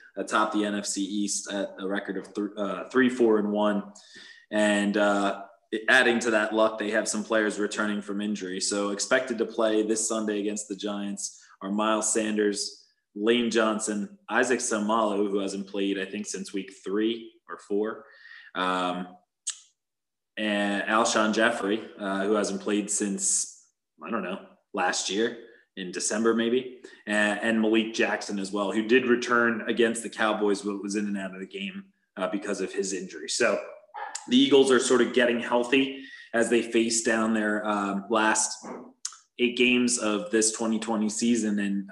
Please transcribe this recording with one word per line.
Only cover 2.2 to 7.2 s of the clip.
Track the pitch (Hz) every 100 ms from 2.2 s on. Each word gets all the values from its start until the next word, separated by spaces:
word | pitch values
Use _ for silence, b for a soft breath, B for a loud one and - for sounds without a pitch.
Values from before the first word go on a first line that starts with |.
| -
th-, | 104 104 107
uh, | 98 90 -
three, | 131 123
four, | 123 113 107
and | 104
one. | 104 104 101 - B B B B B B
And, | 107 104 104 104 104
uh, | 104 101 98 - - - _ 107 113
adding | 127 120 117
to | 120
that | 110 107
luck, | 110 110 110
they | 104
have | 110 104
some | 107